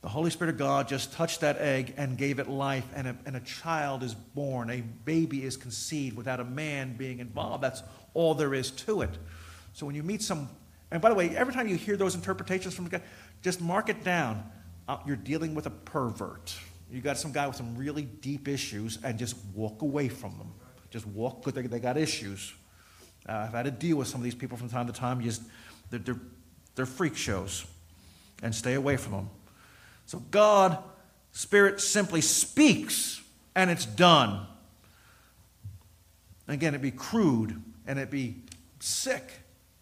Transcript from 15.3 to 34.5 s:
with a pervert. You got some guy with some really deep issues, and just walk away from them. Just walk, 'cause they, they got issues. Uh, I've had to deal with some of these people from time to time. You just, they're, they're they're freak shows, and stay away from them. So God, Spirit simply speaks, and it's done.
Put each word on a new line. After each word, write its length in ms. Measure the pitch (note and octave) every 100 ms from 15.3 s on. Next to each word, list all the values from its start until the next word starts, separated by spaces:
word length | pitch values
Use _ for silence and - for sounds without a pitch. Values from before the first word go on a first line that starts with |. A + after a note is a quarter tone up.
| D#3 D#3+ D#3
with 100 | C#3
a 60 |
pervert. 840 | B2 - D#3 B2 - F#2+ - - - - - -
You 100 | B2+
got 160 | C3+ C#3
some 140 | D#3+
guy 160 | C#3 C#3+
with 80 | B2+
some 200 | A#2+ A#2
really 280 | C#3 D3
deep 440 | C#3 G#2+ C3 C#3+ C#3
issues, 520 | C#3 - G#2+ A2 A2
and 140 | C3+ A2
just 180 | A#2+ - G2+ F#2+
walk 260 | G#2+ G#2+
away 280 | D#3 C#3+ C3+
from 280 | - G2+ F#2+
them. 160 | G#2 - - - -
Just 160 | A#2 G#2+
walk, 360 | G2+ A#2+ B2+
'cause 100 | -
they, 100 | C3
they 160 | B2 A#2+
got 180 | A#2+ C3+
issues. 560 | D3+ - G#2+ G2 - - - - - - - - -
Uh, 40 |
I've 200 | A2 A2
had 120 | A#2 B2+
to 60 |
deal 260 | A#2+ E3 D#3
with 100 | A#2+
some 140 | B2+
of 20 |
these 120 | B2 A#2+
people 200 | C3 B2
from 140 | A#2+
time 160 | B2 A#2+
to 80 |
time. 260 | A2+ B2 B2
You 100 | A#2
just, 120 | A2 - - - - -
they're, 100 | A#2+
they're 220 | G2+ A#2+ - - - - - -
they're 100 | B2+
freak 300 | - E3+ -
shows, 500 | - G2 F#2+ - - - - - - - - -
and 100 | A#2
stay 200 | A2+ B2
away 240 | C3+ C#3 C#3
from 160 | -
them. 160 | G2 G2+ - - - - - - - -
So 140 | - B2+
God, 480 | G3+ G#3+ G#3 F#3+ E3 - - - _ _
Spirit 500 | - - G3+ G3 G3
simply 400 | - G#3 G3 E3
speaks, 1000 | D3+ - - - D4+ E3+ - - - - - - - -
and 160 | F#3
it's 140 | E3+ A2+
done. 600 | G#2 F3 D#3+ A#2+ G2 G2